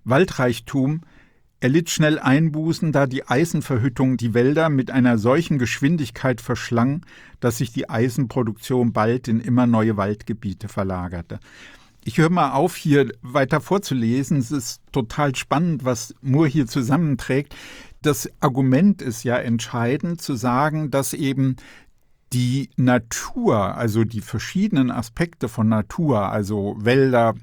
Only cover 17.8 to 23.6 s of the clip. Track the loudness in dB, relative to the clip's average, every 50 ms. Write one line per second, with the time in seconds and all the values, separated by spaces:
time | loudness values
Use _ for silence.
17.8 | -20 -20 -14 -4 -2 0 0 0 -4 -10 -4 -2 -2 0 2 2 2 4 4 6
18.8 | 6 4 4 2 -2 -6 -6 -4 -2 -2 -2 0 0 -2 -2 -2 -4 -4 -4 -2
19.8 | 0 0 0 -2 -2 -4 -6 -6 -6 -6 -4 -2 -2 0 0 0 0 0 0 -2
20.8 | -4 -2 -2 -2 -2 -2 -4 -4 -2 -2 0 0 0 0 -2 -4 -8 -18 -20 -20
21.8 | -20 _ _ _ _ _ _ _ _ _ -2 -2 0 0 0 -2 -4 -4 _ 0
22.8 | 2 4 4 2 0 -2 -8 -10 -10 -8 -6 -2 0 2 2 2